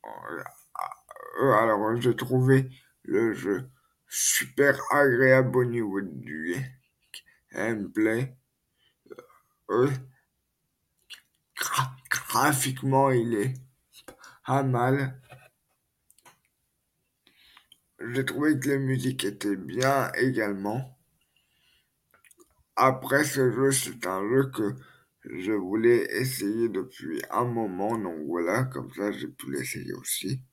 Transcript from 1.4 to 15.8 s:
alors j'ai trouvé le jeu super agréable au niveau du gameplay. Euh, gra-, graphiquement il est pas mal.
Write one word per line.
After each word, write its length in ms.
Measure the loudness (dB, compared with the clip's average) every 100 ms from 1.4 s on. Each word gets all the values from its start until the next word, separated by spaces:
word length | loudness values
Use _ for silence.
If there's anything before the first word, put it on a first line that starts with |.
| 2
alors 480 | 4 4 2 0 0
j'ai 160 | 0 0
trouvé 540 | 0 2 6 6 4 -10 _ _
le 300 | -2 0 0
jeu 360 | -2 -2 -4 -4 _ _ _ _
super 720 | -2 0 0 -4 2 4 4 0
agréable 680 | 4 4 6 6 6 6 2
au 80 | 0
niveau 340 | 0 -2 -4
du 560 | -6 -12 -12 -8 -4 -4 -6 -12 _ _ _ -20 _ _ _
gameplay. 840 | -6 -4 -4 -4 0 2 2 -4 -8 _ _ _ _ _ _ _ -20 -20 _ _ _ -2
Euh, 220 | 2 2 0 -10 _ _ _ _ _ _ _ _ _ _ -20 _ _ _ -8
gra-, 380 | -4 -2 -4 -8 -6
graphiquement 1000 | -6 -2 2 2 2 -2 -2 2 4 6
il 240 | 4 2 0
est 200 | 0 -4 -14 _ _ -20 -20 -20 -20 -18 -2
pas 180 | 0
mal. 580 | 2 2 2 2 0 -6 _ -20 -20 _ _ _